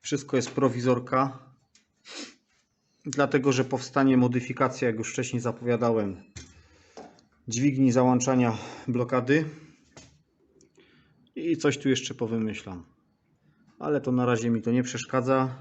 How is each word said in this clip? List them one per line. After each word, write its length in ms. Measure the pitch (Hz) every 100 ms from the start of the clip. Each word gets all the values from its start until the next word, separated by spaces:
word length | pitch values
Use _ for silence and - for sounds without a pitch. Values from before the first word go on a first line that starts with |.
Wszystko 340 | - 143 - 131
jest 160 | 120
prowizorka. 880 | - 131 120 123 123 120 131 135 135 - _ _ _ _ _ - - - _ _ _ _ _ _ _ -
Dlatego, 460 | 131 139 139 135
że 140 | 127 123
powstanie 520 | 127 - 143 135 127
modyfikacja, 720 | 123 123 120 123 127 - 123
jak 100 | 110
już 140 | 113
wcześniej 280 | - 123 123
zapowiadałem, 840 | 120 113 120 120 117 113 104 90 - - - - _ _ _ - - _ _ _ -
dźwigni 440 | 113 139 131 135
załączania 680 | 120 127 127 123 127 123 110 - - -
blokady. 580 | 120 117 127 120 147 156 - - _ _ - - _ _ _ _ _ _ _ _ _ _ _ _ -
I 220 | 165 160
coś 200 | 151 127
tu 120 | 135
jeszcze 240 | 127 -
powymyślam. 720 | - 113 113 110 101 - 90 82 _ _ _ _ _ _ _ _ _
Ale 220 | 151 147
to 100 | 135
na 140 | 127 123
razie 240 | 120 117
mi 120 | 113
to 100 | 117
nie 120 | 120
przeszkadza. 720 | 123 - - 131 123 135 131 123